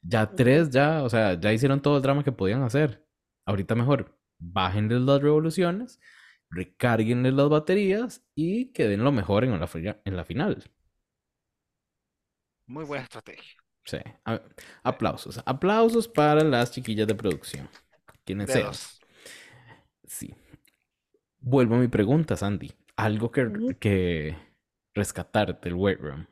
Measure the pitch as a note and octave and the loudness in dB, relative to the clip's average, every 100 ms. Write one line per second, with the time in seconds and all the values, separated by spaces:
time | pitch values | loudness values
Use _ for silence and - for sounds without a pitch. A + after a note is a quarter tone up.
0 | F2 A2+ G#2+ F#3+ A#2+ C#3+ D#3+ C3 D3 D#3+ | 0 0 0 2 4 6 4 2 2 2
1 | B2+ A#2 G#2+ F2 G2+ A2 C#3 C#3 C#3+ C#3+ | 0 2 2 2 0 2 2 2 2 2
2 | C#3 C#3 C#3+ A#2+ F#2+ A#2+ B2+ C3 D3+ G#2+ | 2 0 0 0 0 0 0 2 0 -2
3 | _ _ _ _ - G#2+ F#2+ A#2 A#2+ C3+ | _ _ _ _ -4 -4 -2 0 2 0
4 | G2 _ _ _ E2+ F#2+ F2+ G2+ G#2+ A#2+ | -2 _ _ _ -6 -2 0 0 0 0
5 | C3 C#3 C#3+ D3+ D#3+ D#3+ F3 F#3 B3 - | 2 4 4 2 0 0 0 -2 -8 -14
6 | - - - _ _ - F#2 _ B2 A2+ | -20 -20 -20 _ _ -10 -10 _ 0 2
7 | A2 B2 B2+ C3+ C#3+ D3+ D#3 F#3+ G3 G3+ | 2 2 0 2 2 2 2 0 2 0
8 | A#3+ - _ - E3 G#3+ B3+ - A#2+ G2+ | -4 -10 _ -6 -4 -2 -6 -2 0 2
9 | B2+ C3+ F#2+ G2+ C3 F#2+ F2 E2+ F2+ - | 2 0 0 0 2 -2 -4 -6 -8 -8
10 | - F#2 F2 F#2 G3 B2 - _ _ _ | -8 -8 -6 -4 -4 -4 -10 _ _ _
11 | _ _ _ _ _ _ _ _ _ _ | _ _ _ _ _ _ _ _ _ _
12 | _ _ _ _ _ _ _ C3+ D3+ C#3+ | _ _ _ _ _ _ _ -14 -8 -10
13 | B2+ A2+ - - - _ _ _ - - | -10 -18 -18 -20 -20 _ _ _ -10 -10
14 | - - - A2+ - - - - B2 C3 | -10 -14 -6 -6 -6 -20 -20 -6 -4 -2
15 | G2 - - - - C3+ F3+ G#3+ A3+ A#3 | -4 -4 -12 -12 -6 -2 0 4 4 2
16 | A3 - D3+ D3+ D#3 B2 A#2+ - B2+ G#2+ | 0 2 4 4 4 2 0 -4 -6 -2
17 | G#2+ G#2 G#2+ D2+ - - C2+ - _ _ | 0 0 -2 -4 -8 -14 -16 -20 _ _
18 | - _ - F#2+ G2+ C3 G#2 - - - | -20 _ -8 -6 -2 -2 -2 -8 -16 -20
19 | _ _ - - - - - - _ _ | _ _ -20 -20 -20 -20 -20 -20 _ _
20 | _ - - - _ - _ _ _ _ | _ -14 -14 -18 _ -20 _ _ _ _
21 | _ _ _ _ B2+ C3+ A#2+ A#2 B2 A#2 | _ _ _ _ 0 2 4 4 2 2
22 | G2+ D3+ D#3+ G2 G2+ G2 - - _ - | 2 2 2 -2 -2 -4 -8 -18 _ -4
23 | A2+ G#2+ A#2 - A#2+ G#3 A#3+ - G#2+ G2 | -2 0 -2 0 -2 -2 -6 -2 0 2
24 | F2+ E2 D2+ D#2+ - _ _ _ _ - | 2 -2 -4 -10 -16 _ _ _ _ -6
25 | G2+ - - G#2 G#2 - F2 F2 G2 - | -6 -6 -4 0 0 -2 -6 0 0 0
26 | D2 C#2+ - | -6 -12 -16